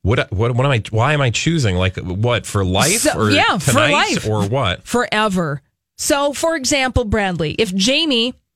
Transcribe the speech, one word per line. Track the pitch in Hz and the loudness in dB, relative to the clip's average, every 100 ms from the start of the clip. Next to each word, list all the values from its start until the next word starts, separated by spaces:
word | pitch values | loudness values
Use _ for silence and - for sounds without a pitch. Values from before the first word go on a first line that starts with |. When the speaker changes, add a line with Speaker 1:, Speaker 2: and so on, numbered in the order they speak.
Speaker 1:
What, | 92 113 - | 2 0 -2
what, | 92 117 | -2 0
what | 120 | 0
am | 139 | 0
I, | 123 - | 0 -2
why | 110 127 | 0 2
am | 151 | 2
I | 131 | 0
choosing? | 110 160 165 113 | 0 -2 0 0
Like, | 90 92 - | 2 0 -2
what, | 90 92 120 113 - | -6 -2 0 -2 -2
for | 104 | -2
life | 95 95 139 220 | 0 2 2 2
Speaker 2:
So, | 285 - | 0 0
Speaker 1:
or | 107 | 2
Speaker 2:
yeah, | - 415 247 | 2 2 0
for | 139 | 0
Speaker 1:
tonight | 254 - | 2 2
Speaker 2:
life. | 302 415 240 110 | 2 0 -2 -2
Speaker 1:
or | 107 101 | -2 0
what? | 131 104 87 - | 0 -2 -4 -2
Speaker 2:
Forever. | 240 - 214 214 185 160 143 _ _ _ - | -2 0 0 0 0 -2 -6 _ _ _ -10
So, | - 285 285 | -2 0 0
for | 262 330 | 0 -2
example, | 320 247 285 262 262 | -2 -2 0 0 0
Bradley, | 226 220 196 170 151 - | 0 0 0 -2 -4 -2
if | - | -2
Jamie | 190 196 285 330 240 240 - _ | 0 2 2 2 0 0 -6 _